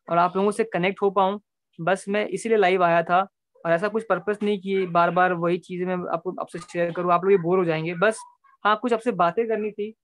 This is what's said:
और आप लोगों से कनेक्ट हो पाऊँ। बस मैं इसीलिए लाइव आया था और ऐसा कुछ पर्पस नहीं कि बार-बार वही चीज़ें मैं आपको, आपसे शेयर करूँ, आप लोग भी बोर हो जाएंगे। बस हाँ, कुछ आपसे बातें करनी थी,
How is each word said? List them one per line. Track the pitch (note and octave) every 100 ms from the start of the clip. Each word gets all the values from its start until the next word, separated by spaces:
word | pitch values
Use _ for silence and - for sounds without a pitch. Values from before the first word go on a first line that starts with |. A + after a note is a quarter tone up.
| -
और | E3+
आप | F3 F#3+
लोगों | G3+
से | G#3
कनेक्ट | A3 F3 F#3 F#3+
हो | G3+
पाऊँ। | G3 F#3+ G#3 _ _ _ -
बस | E3+ F#3+ G3
मैं | G#3 G#3
इसीलिए | F#3+ A3+ A3
लाइव | F3+ F#3
आया | E3+ E3+
था | E3+ F3 G3 _ _ _ E3+
और |
ऐसा | E3+ G#3
कुछ | A3 -
पर्पस | F3 G#3 G#3
नहीं | G#3 G3+
कि | F#3+ F#3+ F3+
बार-बार | E3+ F3 F3 F3+
वही | F3 E3+ F3
चीज़ें | - F3+ F3+
मैं | F3+ -
आपको, | E3+ F#3 -
आपसे | - E3+
शेयर | - F3 E3+
करूँ, | F3+ F3
आप | F3
लोग | F#3+
भी | G3
बोर | E3 F#3+
हो | E3
जाएंगे। | D#3+ D#3+ F3
बस | D#4+ - - _ _ _ G#3
हाँ, | G#3+
कुछ | B3
आपसे | A3+ B3
बातें | F3+ F3 A3 A3+
करनी | G#3+ G#3+
थी, | G#3 G#3+ -